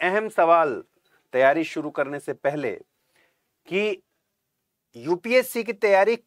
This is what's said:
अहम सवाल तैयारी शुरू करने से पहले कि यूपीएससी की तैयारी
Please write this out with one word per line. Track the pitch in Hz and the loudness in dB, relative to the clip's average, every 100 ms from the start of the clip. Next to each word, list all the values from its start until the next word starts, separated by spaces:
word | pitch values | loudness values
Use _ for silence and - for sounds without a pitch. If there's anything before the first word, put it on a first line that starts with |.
अहम | 175 202 220 | -2 -2 -2
सवाल | - 165 170 156 113 - _ _ _ _ | 0 4 4 4 -2 -10 _ _ _ _
तैयारी | 127 135 151 | 2 4 4
शुरू | 156 - 151 | -2 -6 -8
करने | 147 135 143 | -6 -6 -6
से | 147 | -10
पहले | 135 175 151 131 92 - _ _ _ _ _ _ _ _ | -6 -4 -4 -6 -8 -14 _ _ _ _ _ _ _ _
कि | 190 214 196 _ _ _ _ _ _ _ _ _ 117 | -4 -4 -6 _ _ _ _ _ _ _ _ _ -14
यूपीएससी | 123 175 233 254 247 240 | -6 -4 0 0 0 -6
की | 220 | -6
तैयारी | 214 214 190 202 233 | -2 2 4 4 0